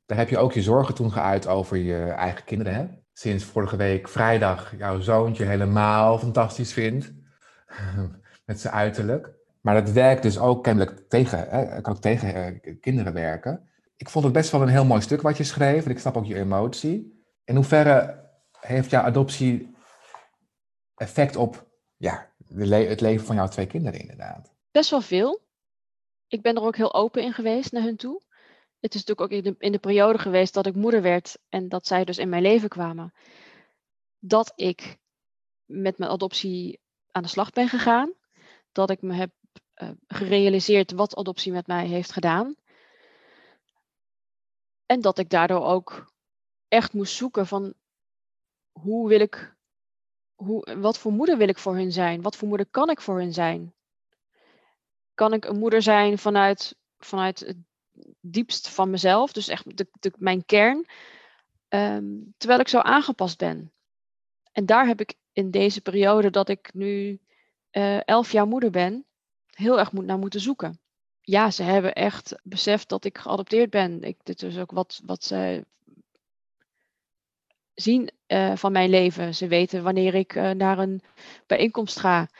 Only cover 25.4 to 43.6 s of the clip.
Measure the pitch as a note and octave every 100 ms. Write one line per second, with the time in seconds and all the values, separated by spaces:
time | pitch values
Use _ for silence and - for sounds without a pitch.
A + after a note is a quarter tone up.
25.4 | _ _ _ _ _ _ _ _ _ A3
26.4 | A#3 A3+ A3+ A3 A3 - A3 B3+ B3 A#3
27.4 | A3 A#3+ C4+ A#3+ A3+ G#3+ B3 F4+ _ _
28.4 | _ _ _ _ A3 G3+ G3+ G#3 F#3+ G3+
29.4 | F#3+ - G3+ G3+ G3 G3+ G#3+ A3 G3 F#3
30.4 | F#3 G3 G3 F#3+ A3 A3+ F3+ F3 - -
31.4 | _ F#3+ F#3 F3+ - F#3 F3+ F3 F#3 F3
32.4 | F#3+ A3+ G#3+ F3 E3+ E3 E3+ - _ -
33.4 | - - _ _ _ _ _ _ F#3 A3
34.4 | A3 - F#3 F3 - - _ _ _ _
35.4 | _ _ - G3 F#3+ F#3+ F#3 F#3 F#3+ -
36.4 | G3 F3+ F3 - _ _ _ F#3 F3 F#3+
37.4 | G3+ B3 B3 B3 A#3+ A#3 D4 F#4 _ _
38.4 | _ _ _ - F#3+ F#3+ F#3 F3+ F#3 _
39.4 | _ _ _ - E3+ E3 - - F#3+ G3+
40.4 | G3 F#3+ F3+ G3+ F#3 F3+ G#3 - F#3+ F3+
41.4 | F#3+ F3+ F3 F3 F3 F3 E3+ - E3+ E3+
42.4 | B3+ D4 _ _ _ _ _ _ _ _
43.4 | _ _